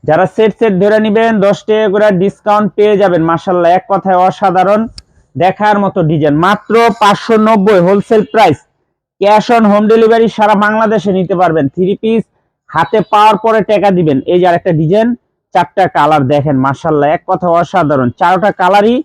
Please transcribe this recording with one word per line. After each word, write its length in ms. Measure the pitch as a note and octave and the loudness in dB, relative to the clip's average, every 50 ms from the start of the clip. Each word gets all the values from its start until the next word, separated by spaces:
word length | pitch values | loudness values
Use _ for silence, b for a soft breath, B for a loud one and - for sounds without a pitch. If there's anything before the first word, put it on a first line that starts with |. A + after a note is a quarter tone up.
| - D3+ | -2 0
যারা 160 | D3+ E3 F#3+ F3+ - | 0 0 0 -2 -2
সেট 180 | - A3 G#3+ - _ | -2 -2 -2 0 _
সেট 160 | A#3+ A3 F#3+ F3 | -2 -2 0 0
ধরে 160 | G3 G#3 G#3+ G#3+ G#3+ | 0 0 0 0 0
নেবেন, 280 | A3 G3+ A3 A3+ A3+ A3+ G3+ F#3 | 0 0 0 0 0 0 0 0
দশ 120 | G3+ G3+ - - - | 0 -2 -2 -4 -4
টাকা 180 | G#3+ G#3+ A3 G#3 | -2 0 0 -2
করে 140 | F#3+ G#3 G#3+ G#3+ G3+ F3 | 0 0 0 0 0 0
ডিসকাউন্ট 460 | F#3 G3 - _ _ G#3 G#3 G#3 G#3+ F#3 _ | -2 -4 -4 _ _ -2 -2 0 -2 -2 _
পেয়ে 180 | - G#3 G#3+ G#3+ G3 | 0 0 0 2 0
যাবেন। 220 | G#3 F#3 F3 E3+ D#3+ E3 | 0 0 0 0 0 -2
মাশাআল্লাহ, 400 | E3 E3 - G3 F3+ F3+ E3+ E3+ F3+ F#3 | -2 -4 -4 -4 -2 0 0 0 0 0
এক 60 | - - | -2 -2
কথায় 260 | G3 F#3 - G3 F#3 F3+ F#3 | -6 -4 -2 -2 0 2 0
অসাধারণ, 540 | F#3 F#3 - G3+ F#3+ F3 F#3 F3+ F#3+ G#3 G#3+ A3+ A#3 - - _ _ _ _ _ _ _ | 0 -2 -2 -4 -2 0 0 0 0 0 -2 -2 -6 -10 -20 _ _ _ _ _ _ _
দেখার 400 | C3 E3 F#3 F#3 - G#3+ G#3+ G#3 G3+ G3 | -2 -2 -2 0 0 0 0 0 0 -2
মতো 160 | F#3+ F#3+ F#3+ E3+ D3+ | -2 -2 -2 -2 -2
ডিজাইন, 260 | E3 D3+ D3 D3+ D3 D#3 E3+ | 0 0 0 0 0 0 0
মাত্র 280 | F#3+ G#3 - - - G#3+ A3+ A#3 A#3 A#3 - | 0 -2 -2 -4 -2 0 2 2 0 0 0
পাঁচশো 340 | A3 G3+ G#3 - - - A3+ A3 G#3+ A3 | 0 0 0 0 -2 -2 0 2 2 2
নব্বই 320 | A3+ G#3 F#3+ G#3+ G#3+ F3+ E3+ | 2 2 2 2 2 2 2
হোলসেল 360 | F3+ G3+ G3+ - - A#3 A3 - - | 2 0 0 0 0 0 0 0 0
প্রাইস। 260 | - A3 G#3 F3 D3 - _ _ _ _ _ _ _ _ _ _ _ _ | 0 2 2 2 0 -4 _ _ _ _ _ _ _ _ _ _ _ _
cash 280 | F#3+ G3+ G#3+ G#3+ G3 - A#3+ | 0 2 2 2 2 0 0
on 80 | A3+ A3 G#3 | 2 2 2
home 160 | G3+ G#3 G#3+ G#3 | 2 2 2 2
delivery, 360 | A3+ A#3 A3+ A3 A3+ A#3 A3+ G#3 - | 2 2 2 2 2 2 0 -2 0
সারা 180 | - G#3+ G#3 G#3+ G3 G#3 | 0 0 0 2 0 0
বাংলাদেশে 460 | G#3 G#3+ A3 A3+ G#3+ A3 G#3 D#3 G3+ F3+ F#3 | -2 0 0 -2 0 -2 -2 -2 -2 -2 -2
নিতে 160 | F#3 D#3+ G3 F3 | -2 -4 -2 0
পারবেন। 240 | F#3 E3+ D#3+ D#3+ C#3 C3+ _ | 0 0 0 0 -2 -2 _
থ্রি 200 | F3 F#3 F#3 G3+ - | -4 -2 -2 -2 -4
পিস 200 | - A3 A3+ A3+ - _ _ _ _ _ _ _ _ _ | -2 -2 -2 -2 -4 _ _ _ _ _ _ _ _ _
হাতে 280 | - - E3 - - A3 - _ | -4 -4 -2 0 -2 -2 -2 _
পাওয়ার 260 | - G#3 G#3 A3 G#3+ - - | 2 2 4 4 2 2 -2
পরে 160 | A3+ A3 A3 - - | -2 0 0 0 0
টাকা 180 | G#3+ G3 F3+ G3+ | -2 0 0 0
দিবেন। 280 | F#3+ F3+ E3+ D3+ C#3 C3 - - | 0 0 0 0 -2 -2 -2 -2
এই 60 | F3 F3+ | 0 0
যে 60 | F3+ F3+ | 2 0
আরেকটা 220 | E3+ E3+ _ G3 E3+ D3+ | 0 0 _ -2 -2 -2
ডিজাইন, 280 | D#3+ D3+ F#3+ G#3+ A3+ A#3+ A#3+ - _ _ _ _ _ _ - | -2 0 0 0 0 -2 -4 -6 _ _ _ _ _ _ -4
চারটা 300 | F#3 F3 - _ G3+ F#3 D#3+ - | -4 -4 -2 _ -2 -2 -2 0
কালার, 260 | E3 D3 D3+ D#3 D3+ C3+ B2+ | 0 0 2 2 0 0 0
দেখেন 240 | D3 D3 C3+ D#3 C#3+ C3 C3 | 0 -2 0 -2 -2 0 -2
মাশাআল্লাহ, 420 | C3+ C#3 - - E3+ D#3 D3 C#3+ C#3+ D#3+ | -2 -4 -4 -4 -2 -2 0 0 0 -2
এক 60 | E3+ _ - | -4 _ -6
কথা 180 | F#3 E3 - E3+ E3 E3+ | -6 -4 -2 0 0 0
অসাধারণ, 480 | E3+ - - F3+ D#3+ C#3+ D3+ C3 B2+ B2+ - _ | -2 0 -2 -2 0 0 0 0 -2 -2 -2 _
চারটা 300 | F#3 F3 F#3 F#3 F#3+ G3+ F#3+ - | 0 0 0 0 0 -2 -2 0
কালারই 360 | F#3 F3+ G3 G#3 G#3 A3+ A#3+ C4 | 0 2 2 2 2 2 0 -2